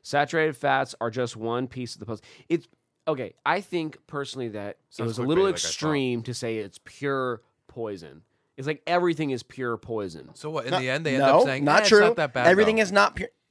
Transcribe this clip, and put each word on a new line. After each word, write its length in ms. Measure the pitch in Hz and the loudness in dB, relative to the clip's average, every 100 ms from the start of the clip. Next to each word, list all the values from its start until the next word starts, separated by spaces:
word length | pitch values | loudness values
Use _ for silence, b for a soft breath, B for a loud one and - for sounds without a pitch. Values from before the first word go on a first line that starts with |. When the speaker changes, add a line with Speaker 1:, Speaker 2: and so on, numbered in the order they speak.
Speaker 1:
"Saturated 540 | - 143 147 165 156 135 | -4 -2 0 0 -2 -2
fats 400 | 143 135 135 - | 0 0 -2 -6
are 100 | 117 | -6
just 240 | 120 120 110 | -4 -6 -6
one 320 | 113 120 127 | -4 -4 -4
piece 260 | 127 120 - | -8 -12 -12
of 40 | |
the 60 | 107 | -12
puzzle." 180 | 110 - b b | -12 -14 b b
It's, 220 | 165 - _ _ _ - | -4 -4 _ _ _ -6
okay, 280 | 147 113 - - | -6 -6 -6 -2
I 140 | 175 | -2
think 380 | 202 175 156 - _ | -2 -6 -6 -10 _
personally 400 | 147 135 131 120 | -10 -10 -8 -8
that 200 | 104 101 | -8 -12
it 80 | - _ | -14 _
Speaker 2:
Sounds 180 | - 117 | -8 -6
Speaker 1:
was 100 | 113 | -4
a 40 | |
Speaker 2:
clickbait, 40 | 123 | 0
Speaker 1:
little 160 | 165 | 2
Speaker 2:
like 120 | 196 175 | 2 0
I 20 | |
thought. 100 | - | -4
Speaker 1:
extreme 560 | - 156 147 131 120 | -4 -2 -2 -2 -4
to 100 | 113 | -6
say 260 | 120 117 113 | -8 -6 -6
it's 200 | 101 - - | -8 -14 -20
pure 560 | - 139 139 127 113 _ _ _ | -10 -6 -4 -4 -8 _ _ _
poison. 540 | - 113 98 80 73 _ _ _ - | -10 -10 -10 -14 -20 _ _ _ -10
It's 100 | 135 | -6
like 160 | 151 - | -6 0
everything 440 | 175 175 156 151 | 2 2 0 -2
is 120 | 127 | -4
pure 320 | - - 127 113 | -8 -8 -6 -6
poison. 540 | - 110 98 80 65 | -6 -6 -6 -10 -18
Speaker 2:
So 160 | - 151 | -14 -10
what? 160 | 156 123 | -8 -4
In 60 | |
Speaker 3:
No, 80 | - | -4
Speaker 2:
the 100 | 127 | -2
end, 160 | 135 160 | -2 -2
they 100 | 131 | 2
end 100 | 135 | 6
Speaker 3:
no, 140 | 151 | 6
Speaker 2:
up 40 | |
saying, 220 | - 131 143 | 6 2 4
Speaker 3:
not 140 | 185 | 4
Speaker 2:
"Eh, 0 | |
it's 80 | 208 | 8
Speaker 3:
true. 100 | 208 | 8
Speaker 2:
not 160 | 202 226 | 6 4
that 160 | 151 | 0
bad, 140 | 131 123 | 2 4
Speaker 3:
Everything 300 | 190 214 220 | 6 4 4
Speaker 2:
though." 60 | |
Speaker 3:
is 80 | 208 | 2
not 240 | 202 202 - | 4 4 2
pure. 100 | 185 _ _ | -10 _ _